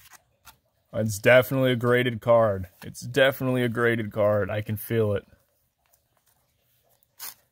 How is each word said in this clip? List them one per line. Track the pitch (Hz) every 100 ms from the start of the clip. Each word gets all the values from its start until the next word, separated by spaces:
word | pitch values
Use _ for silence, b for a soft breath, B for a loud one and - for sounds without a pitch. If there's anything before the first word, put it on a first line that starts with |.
| - - _ _ - - _ _ _ 117
It's | 110 101
definitely | 120 127 123 135 131
a | 123
graded | 120 123 123 113
card. | 123 117 110 98 92 -
It's | - -
definitely | 120 135 135 135 131 127
a | 123
graded | 113 120 113 107
card. | 110 104 107 101
I | 107
can | 104 107
feel | - 117 107
it. | 101 - _ _ _ _ _ _ _ _ _ _ _ _ _ _ _ _ _ _ - - - _